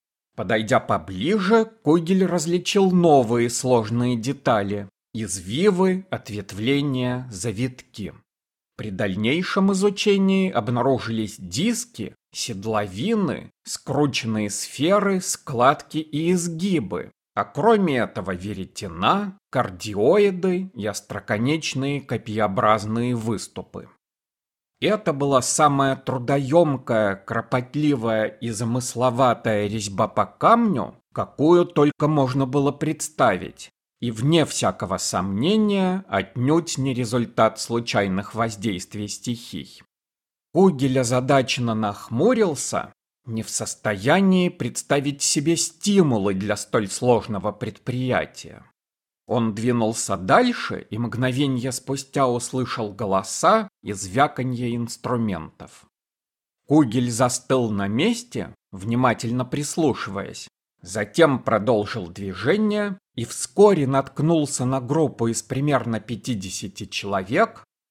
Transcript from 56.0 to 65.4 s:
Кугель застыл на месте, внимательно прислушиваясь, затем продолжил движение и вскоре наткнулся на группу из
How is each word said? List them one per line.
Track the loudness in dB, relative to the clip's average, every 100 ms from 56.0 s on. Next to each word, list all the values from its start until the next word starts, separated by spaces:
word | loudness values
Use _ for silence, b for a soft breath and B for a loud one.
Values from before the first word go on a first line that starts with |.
| _ _ _ _ _ _ 2
Кугель | 4 4 2 0
застыл | 2 0 0 0 0 2
на | 0 0
месте, | 0 0 0 -6 -8 -8 -12 _
внимательно | -10 -4 0 2 0 -2 -4
прислушиваясь, | -4 -6 -4 0 0 0 -4 -8 -10 -12 -18 _ _ _
затем | -10 -6 -2 4 4 4
продолжил | 0 0 2 0 0 -6 -8
движение | -10 -10 -4 0 2 0 0 -4 -6 _ -10
и |
вскоре | -8 -8 -4 4 6 6 2
наткнулся | 0 0 0 2 2 2 -2
на | -2 -2
группу | 0 0 0 0 -2
из | -2